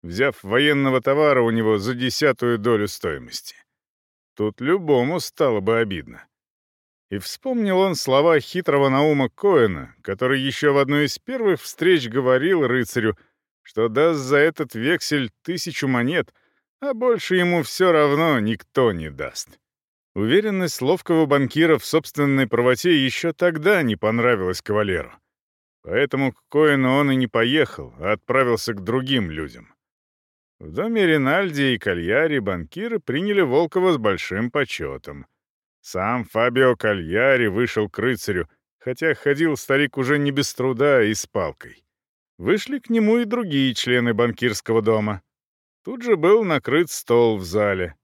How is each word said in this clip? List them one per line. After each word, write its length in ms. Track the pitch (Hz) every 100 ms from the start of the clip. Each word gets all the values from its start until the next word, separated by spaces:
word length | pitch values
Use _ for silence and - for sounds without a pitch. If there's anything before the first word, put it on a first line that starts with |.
взяв 400 | 85 87 135 -
военного 580 | 95 117 147 143 135 131
товара 420 | 135 143 151 135
у 80 | 117
него 280 | 113 110 107
за 160 | 104
десятую 640 | 123 127 - 147 123 120 117
долю 300 | 110 110 104
стоимости. 680 | - 87 71 62 - - - _ _ _ _ _ _ _
Тут 260 | - 107 -
любому 600 | 127 190 160 135 127 175
стало 400 | - - 143 110
бы 180 | 98 113
обидно. 460 | 113 90 60 60 - _ _ _ _ _ _ _ _
И 80 | 101
вспомнил 600 | - - 262 247 208 185
он 180 | 190 160
слова 420 | - 131 165 156
хитрого 500 | - 180 175 143 135
Наума 400 | 131 151 143 127
Коэна, 680 | _ 202 165 110 80 67 _
который 380 | - 98 127 135
ещё 320 | 135 127 147
в 60 | 139
одной 280 | 135 147 147
из 120 | -
первых 420 | - 254 214 160
встреч 480 | - - 165 175 120
говорил 580 | 120 127 127 156 185 131
рыцарю, 520 | 127 117 123 110 - _ _ _ _
что 260 | - - 113
даст 320 | 110 160 156
за 160 | 131 143
этот 380 | 151 156 135
вексель 560 | 110 127 170 - 147 123 _
тысячу 460 | - 175 180 147 139
монет, 440 | 123 120 170 - _ _ _ _ _
а 140 | 285
больше 420 | 233 254 226 - 185
ему 260 | 175 175
всё 300 | 135 - 185
равно 460 | 160 147 143 165 131
никто 540 | 104 110 - - 123
не 180 | 87 78
даст. 480 | 69 67 - - _ _ _ _ _ _
Уверенность 680 | - 110 170 214 196 175 -
ловкого 460 | 127 180 - 165 151
банкира 520 | 143 131 147 165 147
в 60 |
собственной 640 | - 156 - - 143 135 127
правоте 580 | 120 123 127 175 160
ещё 280 | 131 - 170
тогда 500 | 156 180 160 160 202
не 140 | 131 101
понравилась 680 | 107 117 120 113 92 90
кавалеру. 500 | - 104 104 87 - - _ _ _ _ _ _
Поэтому 500 | 82 98 139 131 135
к 100 | - _
Коэну 460 | 147 156 139 131
он 160 | 135 143
и 60 | 131
не 100 | 123
поехал, 680 | 117 117 151 135 - 65 -
а 140 | 85
отправился 600 | 107 _ 131 123 113 -
к 120 | 101
другим 460 | 90 127 131 135 92
людям. 440 | 78 76 62 - _ _ _ _ _ _ _ _ _
В 120 | 78
доме 340 | 92 208 226 185
Ринальди 680 | 156 131 165 196 147 135
и 60 | 117
Кальяри 600 | 104 87 85 120 160 143
банкиры 640 | 101 90 80 165 226 220
приняли 400 | - 131 202 202
Волкова 540 | 156 131 165 185 185
с 20 | 156
большим 540 | 107 92 - 95 117
почётом. 760 | 147 139 - 73 67 76 71 65 _ _ _ _ _
Сам 440 | - - 98 123
Фабио 520 | 110 110 123 120 131 117
Кальяри 720 | 110 101 80 98 131 131 110
вышел 420 | 95 123 - 104
к 100 | -
рыцарю, 480 | 117 120 - 92 80 _ _ _
хотя 360 | - 127 160
ходил 420 | 135 147 143 165 143
старик 400 | - 139 143 -
уже 220 | 127 147
не 140 | 143
без 200 | 139 139
труда 500 | - 127 120 147 135
и 120 | 107
с 120 | 107 -
палкой. 560 | 101 82 - - - _ _ _ _ _ _
Вышли 420 | 90 202 - 269
к 120 | -
нему 300 | 226 214 233
и 40 |
другие 480 | 233 240 208 139 131
члены 400 | 120 - 123 120
банкирского 720 | 107 120 110 120 104 - 113
дома. 400 | 107 110 107 104 _ _ _ _ _ _
Тут 200 | - 247
же 160 | 240 190
был 260 | 160 214
накрыт 460 | 208 151 - 147 175
стол 480 | - - 120 117 107
в 60 |
зале. 500 | 90 101 104 95 90 -